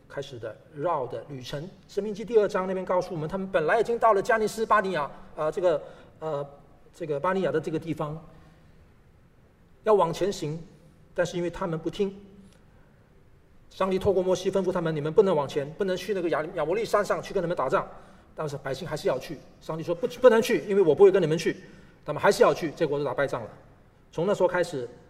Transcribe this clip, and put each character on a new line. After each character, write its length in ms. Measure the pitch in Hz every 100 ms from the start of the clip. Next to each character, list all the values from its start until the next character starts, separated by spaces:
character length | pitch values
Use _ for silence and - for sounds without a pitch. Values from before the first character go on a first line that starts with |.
| -
开 140 | -
始 180 | - 120
的 160 | 110 - - 151
绕 300 | 170 156 120
的 160 | 117 147
旅 120 | 135
程。 260 | 123 147 180 - -
申 160 | 202
命 100 | 208
记 100 | 196 214
第 120 | 226
二 80 | 196
章 200 | 196 190
那 60 |
边 120 | 190 185
告 140 | 180
诉 120 | 175
我 60 | 165
们， 100 | 156
他 80 | 190
们 100 | 190
本 180 | 180 156
来 140 | 226
已 40 |
经 140 | 214 233
到 140 | 226
了 80 | 196
加 160 | 214 226
尼 100 | 208
斯 180 | 214 220
巴 140 | 214
尼 100 | 190
亚， 180 | 165 139 - - -
啊， 140 | 151
这 100 | 202
个， 220 | 180 151 - - - -
呃， 280 | 156 143 143 - - - -
这 140 | - 160
个 120 | 143
巴 140 | 180
尼 80 | 190
亚 100 | 160
的 80 | 151
这 120 | 160
个 80 | 156
地 140 | 165
方， 300 | 151 151 160 - - - - - - - _ - _ _ _ _ _ _ -
要 120 | 220 202
往 180 | 165
前 180 | 160 190
行， 300 | - 151 165 - - - - - -
但 100 | 175
是 100 | 180
因 60 |
为 80 | 175
他 160 | - 190
们 140 | 160
不 100 | 165
听， 260 | - 196 196 - - - - - - _ _ _ - _ - _ - -
上 180 | - 190
帝 80 | 190
透 160 | 208
过 80 | 185
摩 140 | 185 180
西 160 | 190
吩 100 | 196
咐 80 | 180
他 80 | 180
们 140 | 165 156
：“你 60 |
们 100 | 151
不 120 | 165
能 120 | 190 156
往 120 | 135
前， 200 | 151 139
不 100 | 160
能 140 | 196 185
去 160 | -
那 80 | 190
个 80 | 170
亚-， 160 | 147 156 185
亚 80 |
摩 120 | 151 202
利 100 | 214
山 180 | 208
上 180 | 196 175
去 100 | -
跟 80 | 196
他 60 | 170
们 100 | 175
打 100 | 135
仗。” 200 | 185 - - - - - -
但 120 | 156
是 80 | 139
百 160 | 143
姓 140 | 131 160
还 80 | 147
是 140 | 190
要 100 | 127
去。 180 | - 135 - -
上 180 | - 160
帝 60 |
说 100 | 160 170
：“不， 120 | 247
不 220 | - 254
能 120 | 226
去， 220 | 220 202 214
因 80 | 196
为 60 |
我 140 | 165 139
不 80 |
会 80 | 196
跟 100 | 190
你 60 | 156
们 100 | 165
去。” 200 | 175 - - - - - -
他 80 |
们 80 | 147
还 100 | 190
是 100 | 202
要 120 | 190
去， 180 | 143 156
结 160 | - 156
果 100 | 143
就 60 |
打 100 | 139
败 140 | 127 135
仗 160 | 131
了。 60 | 107 - - - - _ _
从 140 | - 185
那 80 |
时 80 | 190
候 60 | 180
开 160 | 180
始， 240 | 170 139 120 - -